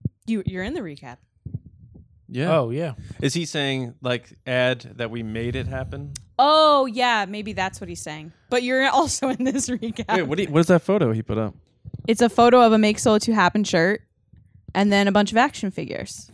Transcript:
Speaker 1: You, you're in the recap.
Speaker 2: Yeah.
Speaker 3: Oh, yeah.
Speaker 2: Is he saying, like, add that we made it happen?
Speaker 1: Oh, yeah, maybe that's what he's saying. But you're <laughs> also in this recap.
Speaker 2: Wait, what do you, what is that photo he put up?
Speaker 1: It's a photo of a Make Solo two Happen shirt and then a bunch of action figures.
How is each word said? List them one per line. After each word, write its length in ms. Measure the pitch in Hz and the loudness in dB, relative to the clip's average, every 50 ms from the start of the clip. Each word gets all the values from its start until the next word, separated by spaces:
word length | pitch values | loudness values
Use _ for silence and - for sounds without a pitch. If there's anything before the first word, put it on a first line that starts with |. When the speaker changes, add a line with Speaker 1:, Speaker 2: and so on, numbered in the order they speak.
| - - - _ _ | -8 -8 -8 _ _
Speaker 1:
You, 160 | - 226 208 185 | -4 -4 -4 -2
you're 180 | - 190 185 185 | -4 -6 -6 -6
in 100 | 220 294 | -6 -6
the 60 | 359 | -6
recap. 360 | 226 165 143 147 - 123 120 - _ _ _ _ _ - - - - - - _ - - - - - _ _ _ _ - | -8 -8 -12 -14 -16 -18 -20 -20 _ _ _ _ _ -14 -12 -12 -14 -18 -20 _ -20 -20 -20 -20 -20 _ _ _ _ -10
Speaker 2:
Yeah. 300 | 123 123 147 175 160 156 | -6 -4 0 2 2 2
Speaker 3:
Oh, 120 | 127 113 | 0 0
yeah. 240 | 120 147 170 156 120 - - - - - - | -4 -6 -6 -6 -8 -12 -16 -16 -8 -4 -4
Speaker 2:
Is 120 | 139 131 | -2 -2
he 100 | 170 170 | -4 -6
saying, 500 | 147 - 156 143 139 135 131 127 120 117 - 123 | -4 -4 -4 -2 -2 -2 -4 -6 -8 -12 -8 -6
like, 300 | 127 123 120 - - - _ _ 131 | -4 -4 -4 -6 -12 -20 _ _ -4
add 320 | 127 127 127 127 127 120 - - - | 0 0 0 0 0 -4 -8 -14 -10
that 160 | 120 120 110 113 | -10 -8 -8 -6
we 100 | 120 113 | -8 -8
made 320 | 110 110 113 117 120 123 | -8 -6 -6 -6 -4 -6
it 140 | 135 131 131 | -6 -6 -6
happen? 440 | 131 131 135 - - 139 143 143 139 - - _ _ - | -8 -8 -10 -10 -10 -12 -12 -14 -14 -16 -18 _ _ 2
Speaker 1:
Oh, 460 | 262 294 302 311 311 302 294 277 269 | 4 4 6 6 6 6 4 4 2
yeah, 380 | 262 208 254 247 247 233 214 202 | 0 -2 -2 0 0 0 0 -2
maybe 280 | 185 202 208 208 214 208 | -4 -6 -8 -10 -8 -6
that's 280 | 190 185 190 - - | -4 -4 -4 -6 -8
what 80 | 202 170 | -12 -12
he's 140 | 175 165 - | -12 -12 -12
saying. 300 | 165 151 156 151 165 - _ _ _ | -12 -12 -14 -14 -18 -20 _ _ _
But 140 | 247 247 247 | -2 -2 0
you're 240 | 247 262 262 269 269 | 2 2 2 2 4
<laughs> 20 | |
also 380 | - - 330 277 - - - 262 | 4 2 2 2 -2 -2 -2 -4
in 160 | 254 - 254 | -2 -2 -2
this 240 | 262 185 277 269 - | -2 -2 -2 -2 -4
recap. 420 | 254 214 - 233 220 - 220 - 220 | -4 -4 -4 -6 -6 -8 -4 -2 0
Speaker 2:
Wait, 60 | 202 165 | 0 0
what 120 | 131 151 | 0 -2
do 60 | 180 202 | -2 -2
you, 80 | 151 | 0
what 80 | 147 160 | 2 2
is 80 | 170 | 4
that 160 | 160 185 165 - | 4 4 2 2
photo 300 | - 190 208 160 117 110 | 0 0 2 2 0 0
he 100 | 110 110 | -2 -4
put 160 | - 107 110 | -4 -4 -4
up? 160 | 110 104 - - _ _ _ _ _ - - - - - | -4 -4 -6 -12 _ _ _ _ _ -18 -16 -8 -2 -2
Speaker 1:
It's 120 | 233 - | 2 2
a 80 | 240 233 | 2 2
photo 320 | - - 240 240 240 247 240 | 4 6 6 8 8 8 8
of 100 | 226 220 | 8 6
a 60 | 220 | 6
Make 200 | 214 214 208 - | 4 2 2 2
Solo 200 | - 240 214 214 | 2 2 2 2
two 100 | - - 226 | 2 0 2
Happen 300 | 214 185 180 - 214 208 | 2 2 2 2 0 -2
shirt 400 | - - 170 165 185 208 - - _ _ _ _ _ _ - _ _ _ _ _ - - | 0 2 2 2 2 0 -2 -8 _ _ _ _ _ _ -20 _ _ _ _ _ -4 -2
and 160 | 190 202 208 202 | 0 2 4 4
then 140 | 202 202 | 4 4
a 60 | 202 196 | 4 4
bunch 180 | 208 208 196 | 2 2 2
of 80 | 214 220 | 2 2
action 320 | 254 294 - - - 190 | 2 2 0 -4 -8 -6
figures. 580 | - - 156 - - - - - - - - - | -6 -8 -8 -8 -8 -10 -10 -10 -14 -16 -18 -20